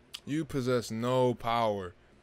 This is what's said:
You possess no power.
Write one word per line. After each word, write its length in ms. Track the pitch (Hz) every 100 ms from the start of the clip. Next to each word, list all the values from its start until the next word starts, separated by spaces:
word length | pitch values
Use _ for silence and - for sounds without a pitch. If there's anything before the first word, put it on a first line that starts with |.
| - - -
You 180 | 147
possess 460 | 147 147 123 123 110
no 420 | 110 120 131 127
power. 640 | 117 120 117 113 101 90 - - -